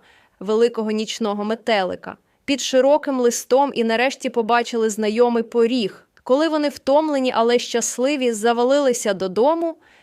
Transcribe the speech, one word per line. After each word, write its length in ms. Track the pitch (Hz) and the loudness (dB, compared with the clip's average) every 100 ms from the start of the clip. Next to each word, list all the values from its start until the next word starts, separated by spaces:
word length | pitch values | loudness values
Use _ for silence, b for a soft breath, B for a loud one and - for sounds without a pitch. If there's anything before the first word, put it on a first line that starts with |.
| b b b b | b b b b
великого 500 | 185 220 233 233 220 | -2 2 2 0 -4
нічного 540 | 214 220 - 214 208 | -4 -6 -4 -4 -2
метелика, 720 | 208 220 226 214 185 175 175 - _ _ | -4 -4 0 0 0 -6 -12 -18 _ _
під 160 | - 269 | -6 -4
широким 600 | - 262 269 294 294 262 | 0 2 4 4 0 0
листом 520 | 240 233 - 254 277 | 0 -2 0 2 2
і 100 | - | 0
нарешті 440 | 226 226 262 - 262 | 0 0 0 -2 -4
побачили 600 | 240 214 240 240 233 220 | -4 0 0 0 -2 -2
знайомий 520 | 208 214 214 240 233 | -2 -2 2 2 2
поріг. 640 | 226 240 226 254 190 - _ _ | 0 0 2 0 -4 -8 _ _
Коли 240 | - 262 320 | 0 2 2
вони, 200 | 302 294 | 0 -2
втомлені, 640 | 285 - 285 311 277 254 - | -4 2 2 2 0 0 0
але 220 | 233 240 | 2 0
щасливі, 720 | 240 233 226 - 262 294 254 | 0 -4 -4 -2 -2 0 -2
завалилися 840 | 220 226 233 240 285 269 240 220 | 0 0 2 2 2 2 0 -2
додому, 640 | 190 185 185 262 330 330 320 b b | -4 -4 0 0 0 -4 -8 b b